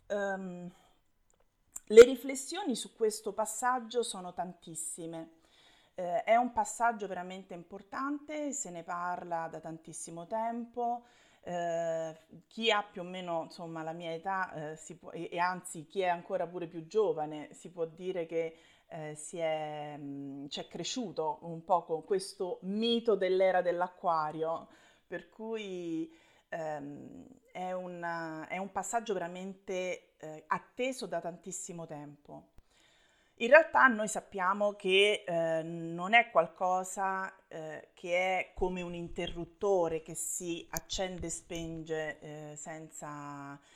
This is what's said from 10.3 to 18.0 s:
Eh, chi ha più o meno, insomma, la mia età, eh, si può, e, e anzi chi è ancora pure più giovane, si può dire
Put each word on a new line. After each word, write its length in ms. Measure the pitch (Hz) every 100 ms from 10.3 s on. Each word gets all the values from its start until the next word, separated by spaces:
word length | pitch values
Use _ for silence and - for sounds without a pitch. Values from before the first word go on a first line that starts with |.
| 220 226 233 233 247 240 240 240 - _ _
Eh, 720 | - 175 170 165 165 165 160 160 - 165 -
chi 240 | - 220
ha 120 | 208
più 180 | 202 190
o 20 |
meno, 400 | 180 185 180 165
insomma, 400 | 170 - 165 165
la 100 | 160
mia 200 | 170 170
età, 580 | 165 180 190 185 151 151
eh, 40 | 160
si 180 | - 165
può, 160 | -
e, 180 | 165 170
e 80 | 175
anzi 460 | 180 185 - 170 151
chi 160 | 196
è 60 | 180
ancora 400 | 175 175 185 170
pure 200 | 180 165
più 200 | 170 160
giovane, 600 | 214 196 156 151 151 143
si 160 | - 175
può 140 | 175 165
dire 400 | 160